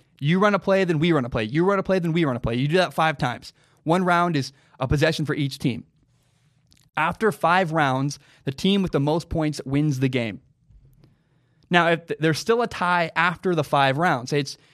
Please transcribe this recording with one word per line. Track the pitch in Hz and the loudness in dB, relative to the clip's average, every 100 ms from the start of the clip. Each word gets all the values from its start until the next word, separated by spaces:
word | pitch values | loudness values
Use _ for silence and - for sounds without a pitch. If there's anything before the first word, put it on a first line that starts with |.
| _ _ | _ _
You | 139 185 | 0 2
run | 208 | 2
a | 202 | 2
play, | - 196 | 2 2
then | 185 160 | 2 0
we | 170 | 2
run | 156 | 2
a | 123 | 0
play. | 120 | -4
You | 110 147 | -2 0
run | 180 196 | 0 0
a | |
play, | - 190 | 0 -2
then | 170 | 0
we | 165 | 0
run | 156 120 | 0 -2
a | |
play. | 113 120 | -2 -2
You | 143 | 0
do | 180 | 2
that | 175 | 0
five | 139 160 151 | 0 -2 0
times. | 131 117 - - _ _ | -4 -6 -12 -20 _ _
One | 147 175 | -2 0
round | 180 175 175 151 | 2 2 2 0
is | 127 - _ _ | -4 -10 _ _
a | 131 | -2
possession | 147 156 160 | 2 2 0
for | 147 | -4
each | 143 139 - | -2 -4 -4
team. | 139 110 - _ _ _ _ _ _ _ _ _ _ - | -4 -4 -10 _ _ _ _ _ _ _ _ _ _ -4
After | 160 170 220 | -4 0 -2
five | - 165 180 180 | 0 2 2 2
rounds, | 160 139 131 139 - _ _ | 0 2 2 -2 -6 _ _
the | - | -8
team | 131 185 202 | -2 0 0
with | 185 | 0
the | 147 | 0
most | 143 165 - | 0 -2 -4
points | 165 156 151 | -4 -2 -4
wins | - 139 151 131 | -4 0 0 0
the | 135 | -2
game. | 127 113 - - _ _ - - _ _ _ _ _ _ _ _ | -2 -4 -8 -16 _ _ -20 -20 _ _ _ _ _ _ _ _
Now, | 180 165 | 2 4
if | 165 165 | 2 -2
th-, | - | -2
there's | 156 156 | 0 0
still | - 233 | 0 0
a | 233 | 0
tie | - 180 175 165 - | -2 -2 0 -2 0
after | 170 170 190 | 0 0 -2
the | 170 | 0
five | 143 147 135 135 | 0 2 2 2
rounds, | 175 135 123 | 0 0 -2
say | 147 | -4
it's, | 135 - _ | -4 -10 _